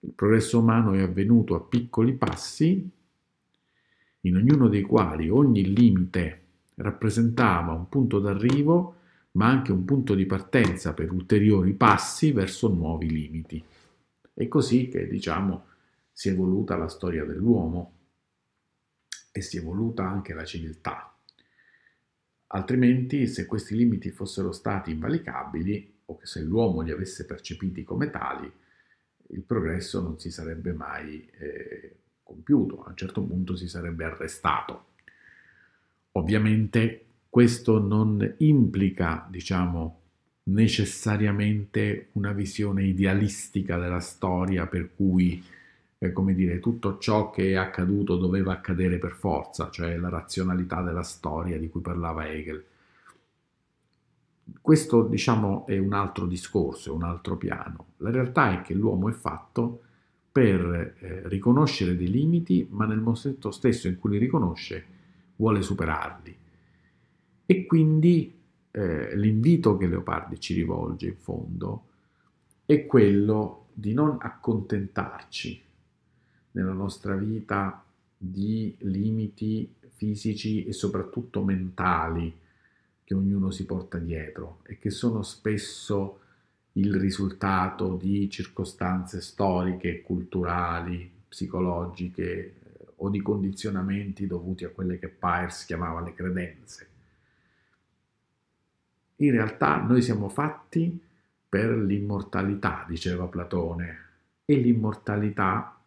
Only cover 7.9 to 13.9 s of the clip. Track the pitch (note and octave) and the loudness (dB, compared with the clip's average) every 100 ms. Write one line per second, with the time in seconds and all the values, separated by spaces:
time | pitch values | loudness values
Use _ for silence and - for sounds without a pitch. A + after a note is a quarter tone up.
7.9 | C#3+ B2 G2+ G2+ G2 A#2 C#3 D3 F3 F3+ | 0 2 2 0 2 2 4 4 4 2
8.9 | - _ _ _ F#2+ A2 C3 C3 F#2 F#2 | -10 _ _ _ 2 4 4 2 0 2
9.9 | C#3 B2 G2+ F#2+ G2 - C3 G2+ F2 E2+ | 0 2 2 2 -2 0 2 2 0 -4
10.9 | D#2+ D#2+ F2+ F2+ G#2 G#2 G2+ F2+ G2 A2+ | -4 -4 -4 2 4 6 6 4 4 6
11.9 | G2 - - D#3 B2+ F#2+ - A#2 F2+ E2 | 6 2 0 2 2 0 0 0 0 0
12.9 | E2 D#2+ D#2 D2+ D#2+ D#2+ D#2+ - _ _ | -2 -2 -4 -4 -8 -10 -12 -14 _ _